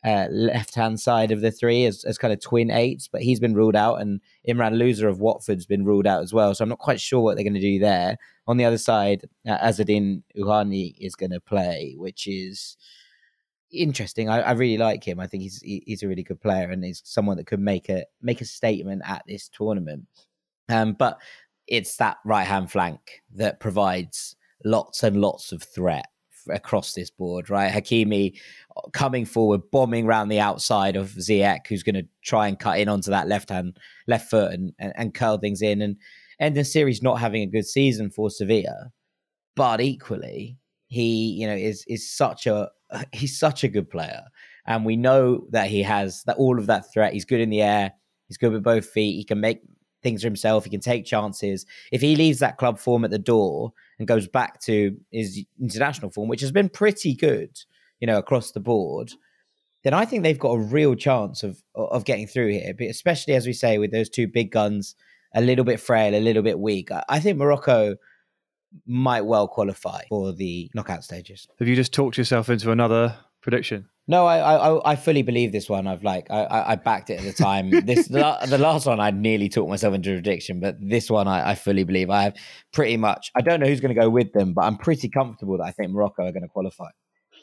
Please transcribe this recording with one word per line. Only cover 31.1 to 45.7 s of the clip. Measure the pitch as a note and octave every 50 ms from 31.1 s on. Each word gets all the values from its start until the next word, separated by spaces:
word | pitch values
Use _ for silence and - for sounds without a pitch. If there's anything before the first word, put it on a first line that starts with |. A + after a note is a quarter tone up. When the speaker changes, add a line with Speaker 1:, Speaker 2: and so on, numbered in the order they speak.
Speaker 1:
Ziyech, | - F#2+ E2+ G#2 G#2+ G2 G2 G2+ F2 D#2 - -
who's | A2 F#2 -
gonna | A2 G2+ F#2+ E2 - _ _ -
try | - A#2+ G#2+ G#2+ G2+
and | G2 -
cut | - A2 E2+ G2+
in | G#2 G#2
onto | G#2 G2 - G2+
that | G2 F#2+ D2+ F2+
left | G#2 G2 - -
hand, | G2 F#2 F2+ F2+ - - - - - - _ -
left | A#2 A2+ - -
foot | A2+ A2 G2+ E2 F2+
and, | F2 F#2+ F2+ - -
and, | G2 G2 -
and | - A#2 G2+ -
curl | - B2+ A2 G#2+ F#2
things | G#2 G#2 G2+ F2+
in. | G#2+ G#2 G#2 G2+
And | G#2 G2+ G2+ - _ - - - _ _ - -
En-Nesyri's | C#3+ D#3 C#3+ C#3+ C#3 C3+ - D#3 D3 C3+ A#2 G2+ B2+
not | C3 A2+ A#2
having | A#2 A2 G#2 A2
a | G#2 F#2
good | G#2 A2 G2+
season | - - C3+ C#3 C3+ A#2 G#2+ G#2+ F#2+
for | - - G#2+ G2+
Sevilla, | - - G2+ G2 A2+ G#2 F#2 - - - B2 B2 - _ _ _ _ _ _ _ _ _ _ _ _ C#3
but | C3+ A#2+ A2+ A2
equally, | B2 C#3 C3 - - - G#2 - - - - - G#2 A#2+ B2+ - _ _ _ _ _ _
he, | B2 A#2+ A#2 A2+ A2+ A2 A2+ A2
you | F2 G2+ A2 G#2+
know, | G#2
is, | F#2+ G2+ A2 G2+ - - -
is | A2+ G#2 - -
such | - - C#3+ G#2+ - - - A#2+
a, | G#2 G#2 G2+ - - _ _ _ - - C3+ -
he's | - G#2 C#3+ C3 - -
such | D#3+ D3+ C#3 - -
a | G#2+
good | G2 G#2 E2 -
player. | - E2+ D#2 - - - - - _ - - - - - _
And | - A2+ A2 A2
we | A2 A2+
know | A#2 A#2+ C3 C3 C3+ C3 B2 B2 - - -
that | - A2 G2
he | G2